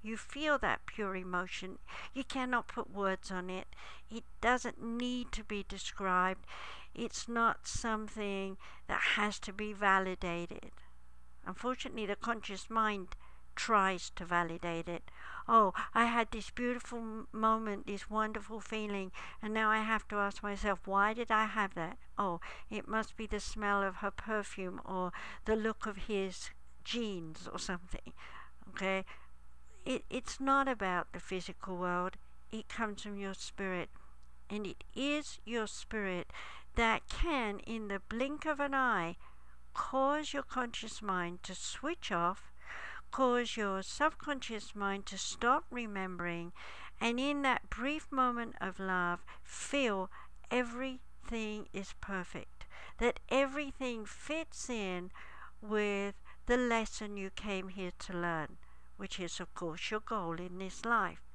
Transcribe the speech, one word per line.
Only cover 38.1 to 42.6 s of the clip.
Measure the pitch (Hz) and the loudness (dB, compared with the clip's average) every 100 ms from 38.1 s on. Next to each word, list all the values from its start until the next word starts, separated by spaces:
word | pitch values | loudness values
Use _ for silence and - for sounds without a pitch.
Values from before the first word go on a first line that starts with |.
| 226 269 294 320 | 0 0 0 0
of | 285 | 2
an | 285 277 | 2 4
eye, | 262 202 170 175 - - - - - | 6 4 2 -2 -10 -10 -10 -10 -8
cause | - - 262 269 294 294 | -4 0 4 4 4 0
your | 285 | -2
conscious | 269 254 240 - 220 - | -2 -2 -2 -4 -6 -6
mind | 214 185 175 175 | 0 0 0 -4
to | - 185 | -6 -6
switch | - - 277 349 - | -6 -2 -2 -2 0
off, | 175 170 196 - - | 4 4 2 -8 -12